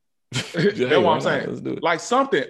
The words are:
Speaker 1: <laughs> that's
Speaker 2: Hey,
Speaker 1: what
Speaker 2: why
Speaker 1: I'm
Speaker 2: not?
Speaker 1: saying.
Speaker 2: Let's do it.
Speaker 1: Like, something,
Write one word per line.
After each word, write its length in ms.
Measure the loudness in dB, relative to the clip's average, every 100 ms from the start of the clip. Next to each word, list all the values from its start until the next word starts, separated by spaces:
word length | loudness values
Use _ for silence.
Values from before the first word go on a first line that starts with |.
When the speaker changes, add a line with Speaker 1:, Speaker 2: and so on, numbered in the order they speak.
Speaker 1:
<laughs> 280 | _ _ -10
that's 460 | -8 -6 0 0 2
Speaker 2:
Hey, 180 | 2 4
Speaker 1:
what 60 |
Speaker 2:
why 60 | 4
Speaker 1:
I'm 40 | 2
Speaker 2:
not? 60 |
Speaker 1:
saying. 260 | 0 -2 -4
Speaker 2:
Let's 120 | -8
do 100 | -8
it. 100 | -4
Speaker 1:
Like, 180 | -2 -2
something, 440 | 0 0 2 0